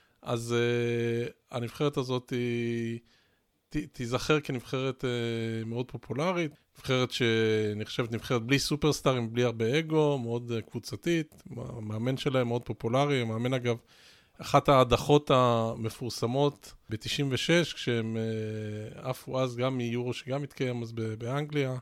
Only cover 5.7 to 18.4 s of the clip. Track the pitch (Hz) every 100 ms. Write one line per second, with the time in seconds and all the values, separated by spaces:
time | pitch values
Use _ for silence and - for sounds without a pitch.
5.7 | 117 123 117 - 120 170 180 160 - _
6.7 | _ - 131 127 - 120 113 110 110 107
7.7 | 104 107 - 120 113 - 123 113 139 -
8.7 | 147 151 143 143 127 113 113 123 113 113
9.7 | 143 160 156 151 139 117 117 120 113 -
10.7 | 120 - 117 - 165 151 - - 135 127
11.7 | 120 107 107 120 135 151 131 120 120 -
12.7 | 117 117 127 143 139 117 113 123 131 120
13.7 | 117 _ - - - _ - - 143 139
14.7 | 135 123 117 - 147 - 135 123 117 113
15.7 | 113 110 - 117 - 117 131 143 143 -
16.7 | - - 110 120 - 139 127 - 170 165
17.7 | - - 117 110 113 113 110